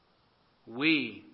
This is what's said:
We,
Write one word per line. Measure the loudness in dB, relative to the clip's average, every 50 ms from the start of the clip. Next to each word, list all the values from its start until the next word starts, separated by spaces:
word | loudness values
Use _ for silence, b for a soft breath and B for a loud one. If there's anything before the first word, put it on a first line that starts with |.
| _ _ _ _ _ _ _ _ _ _ _ _ -18
We, | -12 -6 0 2 4 4 2 0 -4 -10 -14 -18 -20